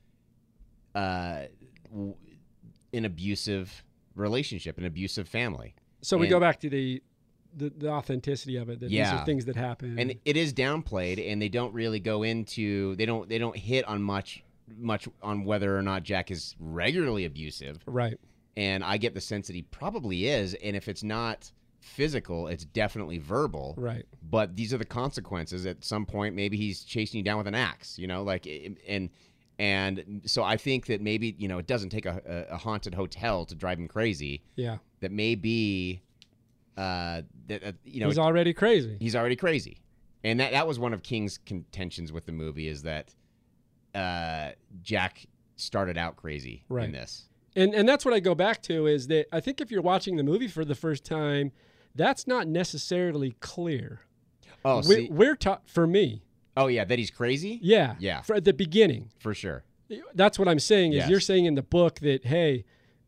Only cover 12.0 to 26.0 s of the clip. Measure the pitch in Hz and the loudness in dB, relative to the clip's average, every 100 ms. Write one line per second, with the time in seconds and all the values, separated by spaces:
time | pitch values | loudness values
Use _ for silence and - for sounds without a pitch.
12 | 101 107 110 113 107 - 104 101 98 95 | -2 0 0 -2 -4 -4 0 0 0 0
13 | 113 113 92 113 117 107 98 131 113 104 | 0 -2 -2 -2 -2 -4 -2 0 0 -2
14 | 101 98 - - - _ - 110 117 107 | 0 -2 -4 -12 -20 _ -20 -8 -4 -4
15 | - - 104 104 98 104 98 98 98 95 | -6 -10 -6 -4 0 0 2 0 0 -2
16 | 85 95 - 87 - - 82 82 101 180 | -2 -4 -4 -8 -10 -12 -10 -2 0 0
17 | 147 104 87 71 76 - 67 78 - 123 | 0 -2 -4 -6 -10 -10 -12 -12 -6 -2
18 | 117 - _ _ _ - 101 95 92 104 | -2 -4 _ _ _ -4 -2 -2 0 0
19 | 113 95 - 104 - 87 - - 185 214 | 0 -4 -6 -6 -6 -10 -12 -10 -8 -6
20 | 117 90 113 135 95 98 104 101 110 90 | -4 -2 0 0 -2 -6 -6 -6 -6 -6
21 | 107 110 117 107 - _ _ _ - - | -4 -4 -4 -6 -12 _ _ _ -10 -2
22 | 143 131 - 85 80 82 76 110 107 113 | -2 -2 -4 -6 -6 -8 -4 -2 -2 -2
23 | 82 85 73 113 147 78 67 80 120 117 | -6 -8 -2 -2 -2 -4 -8 -6 -6 -8
24 | - - 80 110 104 92 110 123 - 120 | -12 -18 0 2 2 -2 -4 -4 -4 -4
25 | 135 - 92 90 82 92 92 85 - 107 | -4 -6 -6 -6 -6 -6 -6 -8 -6 -4